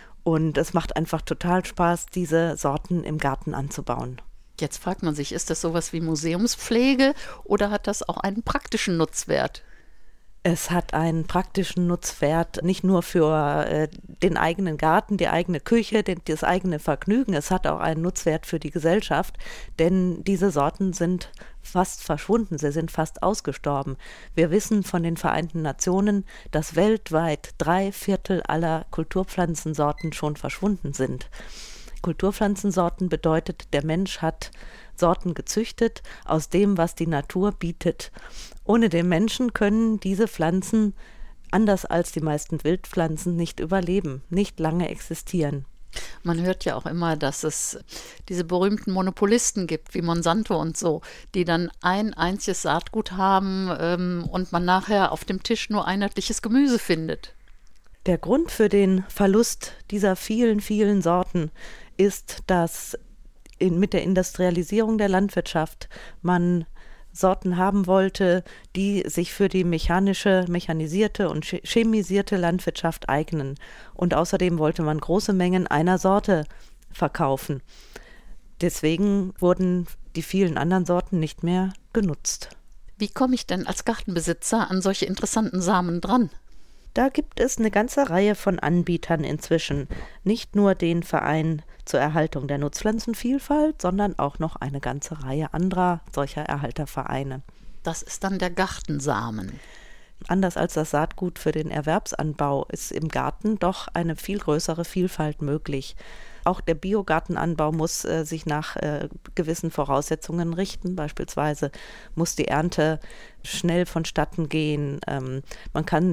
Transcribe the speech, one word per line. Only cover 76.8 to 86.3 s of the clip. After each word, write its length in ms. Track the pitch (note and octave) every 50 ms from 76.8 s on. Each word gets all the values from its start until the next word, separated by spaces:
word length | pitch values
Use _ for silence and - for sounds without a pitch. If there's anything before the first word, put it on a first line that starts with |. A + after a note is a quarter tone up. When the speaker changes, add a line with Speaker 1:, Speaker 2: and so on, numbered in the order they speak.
| - -
Speaker 1:
verkaufen. 720 | - - F3 C#3+ - - E3 C3+ C3+ C3 - - D3 C3 - - - - - - - - - - - - - - - - - - - -
Deswegen 720 | E3 F3 - - - D#3 E3 E3 G3+ G#3 G3+ G3+ F#3 F#3 - -
wurden 480 | F3+ F3 F3+ F3+ F#3 F3+ F3+ F3+ F3 - - - - - -
die 60 | E3 D#3+
vielen 360 | - - F#3+ G3 F3 D#3 -
anderen 280 | C#3+ E3+ F#3 F#3 F3
Sorten 340 | D#3+ F3+ F3 F3+ - G3 E3+
nicht 240 | D#3+ D#3 - - -
mehr 280 | E3+ F3+ F#3 F#3 F#3+ F#3 - - - -
genutzt. 580 | A3+ G3+ F3+ D3 - - - - - - - - - - - - - - - - -
Speaker 2:
Wie 100 | G#3+ G3+
komme 280 | - - C4+ B3+ B3+
ich 100 | A#3 -
denn 220 | - F3+ F#3 - -
als 160 | F3+ - -
Gartenbesitzer 840 | - A3+ - - - F3+ E3+ D#3+ E3+ E3 - - - A3+ A3+ G#3 -
an 140 | F#3 F#3+ F3+
solche 240 | G3 G3 - -
interessanten 560 | - F#3 - - F#3+ - A3+ A3 - - F#3 F3
Samen 380 | F3 G#3 F3+ F3+ F3 E3+ F3
dran? 300 | - F3+ A#3+ B3+ A3+ D3+